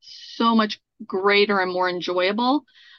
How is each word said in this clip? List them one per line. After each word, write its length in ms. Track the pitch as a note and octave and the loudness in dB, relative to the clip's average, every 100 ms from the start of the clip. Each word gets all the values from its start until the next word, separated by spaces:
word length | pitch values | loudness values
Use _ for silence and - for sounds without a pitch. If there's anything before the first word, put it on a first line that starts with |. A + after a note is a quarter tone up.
so 540 | - - - - A#3 A3+ | -20 -20 -14 -2 2 2
much 240 | G#3+ - _ - A3 | 0 -4 _ -20 -10
greater 540 | F#3+ G3 G3+ G#3 G3+ | -2 2 4 2 0
and 120 | F#3 | -2
more 160 | F3+ F3+ | -2 -2
enjoyable. 760 | F3+ D#3+ F3+ F3+ G#3 B3 D4 - _ - | -4 -4 -2 -2 0 0 -2 -4 _ -20